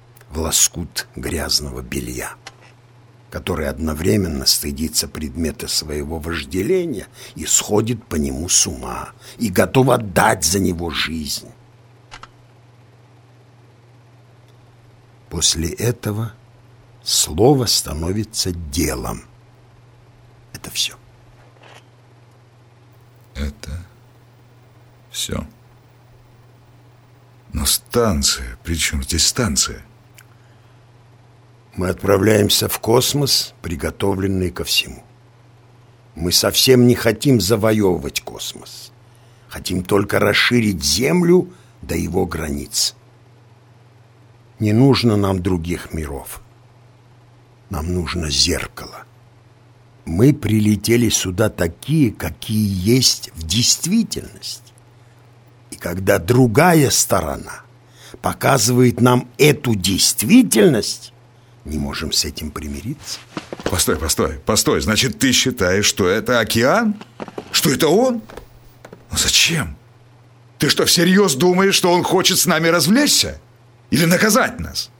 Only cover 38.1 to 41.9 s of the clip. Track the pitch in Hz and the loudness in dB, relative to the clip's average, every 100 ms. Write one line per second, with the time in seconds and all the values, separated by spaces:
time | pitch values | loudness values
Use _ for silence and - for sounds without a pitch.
38.1 | - - - - - - - - - - | -8 -10 -12 -12 -14 -16 -20 -20 -20 -20
39.1 | - - - - - - 90 90 101 104 | -20 -20 -20 -18 -12 -6 -4 0 0 2
40.1 | 104 101 104 - 120 107 87 71 80 135 | 2 2 2 2 2 2 0 0 0 2
41.1 | 180 170 180 175 - - - - | 2 6 4 4 -6 -20 -16 -6